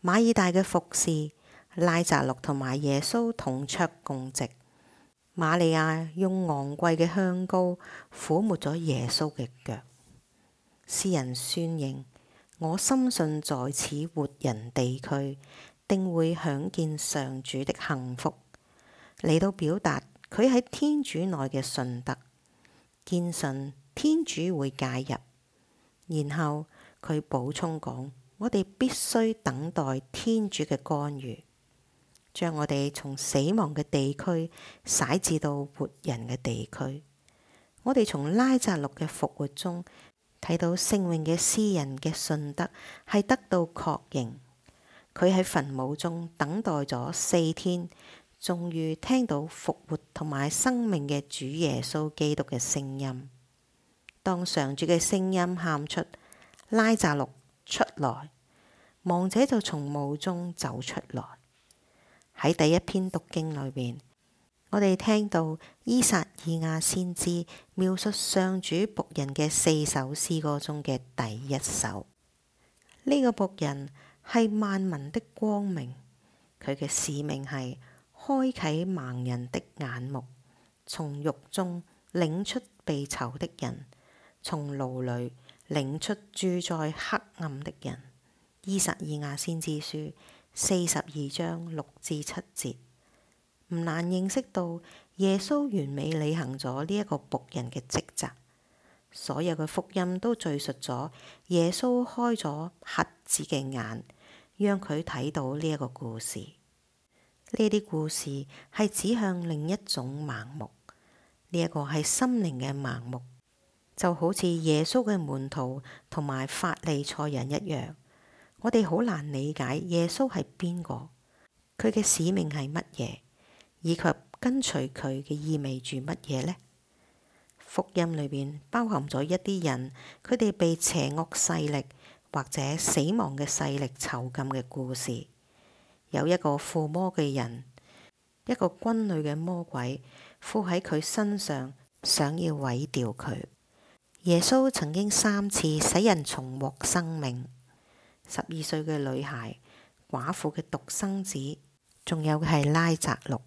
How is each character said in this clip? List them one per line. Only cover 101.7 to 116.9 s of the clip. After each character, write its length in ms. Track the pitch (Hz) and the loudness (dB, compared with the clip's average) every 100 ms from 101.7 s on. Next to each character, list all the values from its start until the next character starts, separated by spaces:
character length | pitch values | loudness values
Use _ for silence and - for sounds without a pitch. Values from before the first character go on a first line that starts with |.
穌 340 | 180 254 247 247 | 2 2 2 0
開 300 | - 240 226 | 0 0 0
咗 360 | 156 147 165 _ - | -2 -4 -8 _ -8
瞎 220 | - 165 _ | -2 -2 _
子 200 | - - | -2 -2
嘅 280 | 151 143 135 | 0 -2 -2
眼， 320 | 135 113 113 - - - - _ _ | -4 -6 -8 -12 -20 -20 -20 _ _
讓 240 | 202 196 | 2 2
佢 220 | - 151 | 0 -4
睇 280 | 165 135 135 | -2 -4 -2
到 240 | 151 131 143 | -2 -2 -2
呢 140 | 156 | 0
一 80 | 151 | 0
個 100 | 127 | -4
故 320 | 127 120 113 | -6 -10 -8
事。 200 | - - | -8 -8
呢 1300 | 92 - _ _ _ _ _ _ _ _ - - 220 | -12 -18 _ _ _ _ _ _ _ _ -12 2 2
啲 160 | 208 208 | 2 0
故 240 | 160 156 | -4 -2
事 360 | - - 139 139 - - | -4 -4 -8 -10 -16 -16
係 140 | - 208 | 0 0
指 240 | - 190 | 2 0
向 340 | 233 208 180 170 | 2 2 0 -2
另 220 | 156 156 | -2 -2
一 80 | 202 - | -4 -4
種 400 | - 123 143 151 | -4 -4 -6 -6
盲 200 | 113 110 | -6 -8
目， 220 | 151 113 _ _ - _ _ _ _ _ | -10 -12 _ _ -20 _ _ _ _ _
呢 100 | 175 | 0
一 80 | 165 | 0
個 140 | 160 | -2
係 220 | 143 151 | -2 -2
心 240 | 151 - 254 247 | 0 2 2 2
靈 180 | 180 131 | 0 -2
嘅 140 | 131 | -4
盲 280 | 139 135 123 | -4 -4 -6
目， 200 | 120 127 - - _ _ _ _ _ - | -8 -10 -12 -20 _ _ _ _ _ -2
就 180 | 185 | 0
好 200 | 165 170 | 2 0
似 140 | 196 180 | 2 0
耶 360 | 170 160 151 | 2 4 4
穌 200 | 160 254 | 4 2
嘅 140 | 220 202 | 2 0
門 320 | 151 135 135 | 0 -4 -4
徒 320 | 151 127 135 - - _ | -4 -4 -4 -12 -20 _
同 140 | - | -4
埋 220 | 143 131 135 | -2 -2 -4
法 300 | - 180 - | -2 -2 -2
利 200 | - | -2